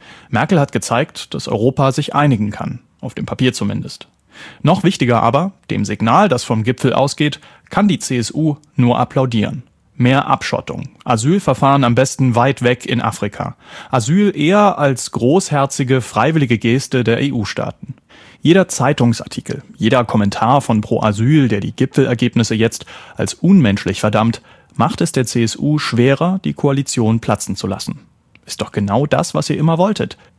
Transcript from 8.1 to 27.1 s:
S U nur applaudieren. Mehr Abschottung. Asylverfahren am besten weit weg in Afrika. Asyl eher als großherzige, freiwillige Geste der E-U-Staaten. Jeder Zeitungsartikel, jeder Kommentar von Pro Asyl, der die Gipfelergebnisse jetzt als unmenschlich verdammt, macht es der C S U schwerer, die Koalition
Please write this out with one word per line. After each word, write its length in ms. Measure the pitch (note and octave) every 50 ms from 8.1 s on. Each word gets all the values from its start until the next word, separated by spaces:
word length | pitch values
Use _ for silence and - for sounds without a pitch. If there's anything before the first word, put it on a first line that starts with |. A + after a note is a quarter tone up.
| C3+
S 160 | A#2+ A2+ - -
U 240 | D3 D#3 D3+ D3 - _ _ _
nur 240 | - B2 A#2+ A#2+ A#2+
applaudieren. 640 | B2 - - C#3 C3 B2 A#2 G#2+ G#2 - C3+ B2+ - _ _ _ _ _ _
Mehr 320 | - A#2+ B2 C3+ C#3 -
Abschottung. 640 | - C#3 - - - - - - - - - C#3 - - - -
Asylverfahren 800 | - A#2+ A2 A2+ D3 F#3 G3+ - D3 B2+ - D3 C3+ C#3 C#3+ C3
am 100 | A#2+ A#2
besten 400 | B2+ C3+ - - - C3 B2+ A2
weit 260 | A#2+ B2 C#3 C3 -
weg 240 | B2 A#2+ B2 - -
in 140 | - B2+ A#2+
Afrika. 560 | - A2 - - G#2 G#2 - - - - - - - - - - - -
Asyl 460 | C3 B2 G#2 C3 E3 G3+ G#3 G3+ -
eher 420 | - D3 D#3+ G3 G#3 G#3 G3 -
als 340 | - D3 C#3 C3 - - -
großherzige, 880 | - A#2 A#2 B2+ D3+ F#3+ - - D3 C#3 C#3 C3+ - - C#3 A#2+ C3+ C3
freiwillige 560 | A#2 - - G#2+ A#2+ D3+ D#3+ D#3+ C#3 A#2 A#2+
Geste 480 | G#2 - A2+ A#2+ C#3 - - - B2+ A2+
der 160 | A2 A#2 A#2
E-U-Staaten. 720 | C#3 C#3+ C3 A#2+ G#2 - - - G#2 - - _ - - - - _ _ - - - - - _
Jeder 260 | - D3 F3 F#3+ F3+
Zeitungsartikel, 960 | - - - B2+ C#3 D3+ - B2 A#2+ A2+ - - - - - - - - - - - -
jeder 260 | - G#2+ A2 C3+ B2 A#2
Kommentar 560 | - - A2 G2+ G2+ - - A2 A#2 C#3 C#3
von 220 | - - A2+ G#2+
Pro 200 | G#2+ - A#2 -
Asyl, 460 | - A2 G2 G#2+ A2+ C3+ D#3 D3+ C3+
der 140 | A2 G#2+ G2+
die 100 | G#2 G#2
Gipfelergebnisse 840 | - - C3 - - - C3 A#2+ B2 - B2+ A#2 - A#2+ A2 - A2+
jetzt 300 | G#2+ A2+ A2+ - - - - - - - - -
als 180 | - - - -
unmenschlich 680 | - - F3 G3+ F#3 C3 G2+ G2 - - G2+ G2 -
verdammt, 400 | - G#2+ G#2 G#2+ A2 A#2 A2+ - - _ - _ _ _ _
macht 240 | - A#2+ D#3 - -
es 140 | E3+ E3 -
der 120 | C3+ B2
C 180 | - - A#2+ A#2
S 120 | A2 -
U 240 | - - D3 D3+ D3
schwerer, 600 | - - B2 A#2 A#2+ C3+ C3+ - D#3+ F3+ F#3+ F#3+ -
die 100 | D3 C#3+
Koalition 680 | - - C#3+ C#3 C#3 C3+ - - B2 A2+ A2